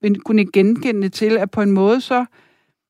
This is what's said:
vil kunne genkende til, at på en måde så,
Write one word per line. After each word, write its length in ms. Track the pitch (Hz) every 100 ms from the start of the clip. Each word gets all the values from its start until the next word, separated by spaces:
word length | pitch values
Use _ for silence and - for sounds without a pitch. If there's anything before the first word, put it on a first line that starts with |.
vil 180 | 208 202
kunne 260 | - 214 190
genkende 560 | 202 196 233 262 208 190
til, 300 | - 214 220
at 120 | 196
på 100 | -
en 80 | 202
måde 300 | 196 196 254
så, 240 | - 247 247 _ _ _ _ _